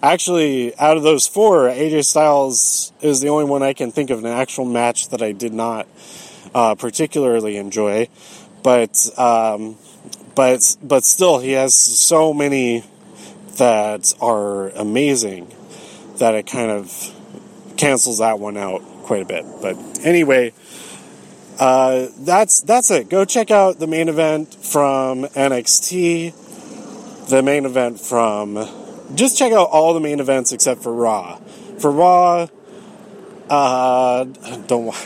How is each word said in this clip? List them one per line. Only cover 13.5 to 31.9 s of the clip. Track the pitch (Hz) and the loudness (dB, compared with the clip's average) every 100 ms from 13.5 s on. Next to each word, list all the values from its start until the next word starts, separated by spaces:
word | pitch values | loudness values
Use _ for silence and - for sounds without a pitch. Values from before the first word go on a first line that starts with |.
| - | 0
that | 123 110 107 107 - - | 2 4 0 -2 -4 -2
are | 120 110 101 101 95 | 0 0 -2 -4 -8
amazing, | 98 107 113 147 135 110 95 87 - - - - - - - | -6 -4 0 0 0 -4 -8 -16 -20 -20 -20 -20 -20 -20 -2
that | 117 | 0
it | 110 101 | 0 -4
kind | 123 113 | -6 -4
of | 104 95 - - - - - - - - - | -6 -8 -14 -16 -18 -20 -20 -20 -20 -18 -2
cancels | 143 131 135 110 | 0 2 0 0
that | 113 107 | -2 -2
one | 104 101 | -6 -8
out | 98 92 - - | -6 -8 -10 -20
quite | - 104 | -6 -6
a | |
bit. | 92 85 78 - | -4 -10 -10 -10
But | 98 92 - - | -10 -10 -12 -6
anyway, | 151 175 151 131 120 - - - - - - - - - - - | 0 2 4 2 2 -6 -20 -20 -20 -20 -20 -20 -20 -20 -20 0
uh, | 131 131 131 131 127 - | 2 4 4 0 -4 -8
that's, | 139 185 214 - | 0 2 4 0
that's | - 240 240 | 2 2 4
it. | 180 110 | 0 0
Go | 190 | 0
check | 196 254 220 | 0 0 2
out | 208 190 175 | 4 4 2
the | 160 | -4
main | 160 165 | -2 -2
event | 156 160 156 156 | 0 0 0 -6
from | - - 151 143 135 131 131 139 | -12 -4 0 2 2 -2 -4 -6
N | - 139 | -2 0
X | 127 117 - | 0 0 0
T, | - 180 170 170 165 156 - - - - - - - - - | 0 -2 0 0 -4 -12 -20 -20 -18 -18 -18 -18 -18 -20 0
the | 131 | 2
main | 135 147 | 4 0
event | 135 127 123 113 | 0 -2 -2 -4
from, | - 123 113 104 104 104 107 - - - - | -4 0 0 0 -6 -8 -10 -12 -20 -20 -12
just | 139 262 247 | -2 0 2
check | 262 | 2
out | 220 170 | 4 4
all | 156 160 | 4 4
the | 165 | 2
main | 151 147 | 0 -4
events | 135 131 123 | 0 0 -2
except | 123 143 120 | -2 -2 -2
for | 123 | -4
Raw. | 117 117 107 90 85 - - - - | -2 0 0 -4 -16 -20 -20 -20 -4
For | 147 | -2